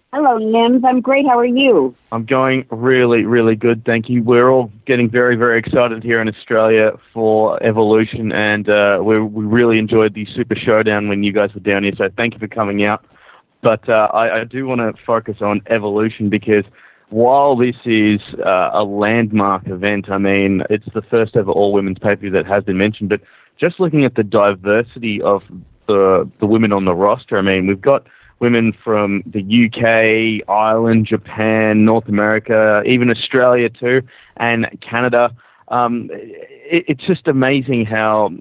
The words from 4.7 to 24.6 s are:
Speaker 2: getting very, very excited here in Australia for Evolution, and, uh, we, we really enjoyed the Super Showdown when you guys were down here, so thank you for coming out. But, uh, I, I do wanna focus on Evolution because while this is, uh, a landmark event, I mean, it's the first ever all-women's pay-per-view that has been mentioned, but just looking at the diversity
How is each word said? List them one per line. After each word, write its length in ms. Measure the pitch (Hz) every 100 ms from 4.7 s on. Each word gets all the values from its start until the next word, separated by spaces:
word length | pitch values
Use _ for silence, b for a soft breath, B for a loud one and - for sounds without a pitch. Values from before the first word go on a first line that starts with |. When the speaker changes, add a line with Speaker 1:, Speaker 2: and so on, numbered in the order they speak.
| - -
Speaker 2:
getting 240 | 123 117
very, 260 | 123 123 113
very 240 | 120 113
excited 440 | - 139 120 113
here 180 | 117 113
in 80 | 110
Australia 640 | - - 110 110 110 107 - _
for 480 | 113 110 107 107 -
Evolution, 680 | 113 110 107 110 107 120 110
and, 380 | 92 107 104 104
uh, 320 | 104 101 95
we, 180 | 101 110
we 220 | 107 107
really 340 | 107 117 117 113
enjoyed 360 | 110 113 110
the 120 | 107 104
Super 220 | - 117 107
Showdown 540 | 123 110 107 104 104
when 140 | 101
you 100 | 101
guys 200 | 101 101
were 60 | 101
down 240 | 98 98
here, 100 | 101 95
so 120 | 98 95
thank 180 | 117
you 60 | -
for 80 | 107
coming 380 | 113 101 101 101
out. 180 | 107 _ b b b _ _
But, 280 | 120 107 -
uh, 180 | 110 107
I, 260 | 107 113 110
I 40 | 117
do 220 | 127 135
wanna 260 | 123 110 - -
focus 320 | 113 113 104
on 200 | 104 104 -
Evolution 600 | 113 101 104 110 - 104
because 340 | 104 113 104 98 b b b b
while 480 | 110 120 139 143 123
this 180 | 123 120 120
is, 360 | 110 107 101 - - 95
uh, 240 | 92 87
a 120 | 104 104
landmark 840 | 101 104 117 113 107 98 95 101
event, 420 | 90 101 101 95
I 80 | 98
mean, 460 | 98 98 98 95 -
it's 180 | 107 -
the 80 | 110
first 340 | - 117 110 117
ever 160 | 95
all-women's 480 | 98 101 101 95 92
pay-per-view 320 | 107 101 101
that 140 | 92 78
has 160 | 101
been 140 | 101 95
mentioned, 320 | 107 104 98
but 100 | 104 b b b -
just 220 | 165 -
looking 240 | 175 151 131
at 100 | -
the 80 |
diversity 960 | 104 110 101 95